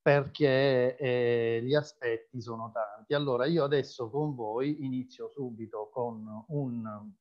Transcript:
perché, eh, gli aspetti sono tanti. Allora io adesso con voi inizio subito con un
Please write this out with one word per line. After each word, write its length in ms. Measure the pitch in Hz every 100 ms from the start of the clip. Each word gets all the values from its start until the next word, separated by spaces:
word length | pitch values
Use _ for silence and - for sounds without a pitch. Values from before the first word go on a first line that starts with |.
perché, 960 | - 143 135 - 147 131 139 127 123 127
eh, 640 | 135 123 120 117 113 117
gli 120 | 123
aspetti 640 | 147 147 - 120 113 - 123
sono 320 | 113 113 113
tanti. 420 | 113 107 107 -
Allora 320 | 147 143 120 131
io 160 | 170
adesso 480 | 143 143 131 - 117
con 240 | 139 151
voi 500 | 131 110 113 139 151
inizio 440 | 135 127 127 - 113
subito 600 | - 127 113 110 107 107
con 520 | - 120 113 110 107 110
un 640 | 147 135 120 110 107 214 190